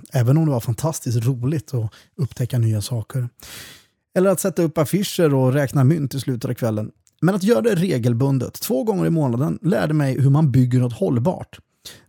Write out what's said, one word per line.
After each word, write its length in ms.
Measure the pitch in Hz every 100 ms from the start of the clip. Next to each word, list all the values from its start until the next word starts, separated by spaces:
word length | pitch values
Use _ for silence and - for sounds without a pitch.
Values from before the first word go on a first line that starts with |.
| -
även 240 | 127 120 151
om 80 |
det 60 | 160
var 100 | 123
fantastiskt 640 | - 110 160 - 131 117 117
roligt 480 | 123 123 160 -
att 180 | 123 110 - _ -
upptäcka 420 | 135 - 123 123
nya 240 | 113 107
saker. 460 | - 120 - 131 120 - - - - - _ _ _
Eller 160 | 185 190
att 100 | 185
sätta 220 | 196 180
upp 160 | 165 165
affischer 560 | 151 185 202 - 160
och 180 | 139 131
räkna 320 | 139 135 147
mynt 300 | 127 170 135
i 60 | 139
slutet 300 | 139 120 123
av 40 |
kvällen. 360 | 120 117 107 107 - _ _
Men 140 | 160
att 80 | 196
göra 180 | 190 226
det 140 | 226
regelbundet, 800 | 180 185 135 120 117 139 135 131
två 300 | - - 254
gånger 220 | 226 190 165
i 40 |
månaden, 480 | 165 135 117 156 160
lärde 320 | 160 214 160
mig 260 | 156 139 127
hur 100 | 135
man 200 | 143 156
bygger 300 | 127 123 123
något 180 | 123 113
hållbart. 600 | 190 123 147 - 113 - _ _ - -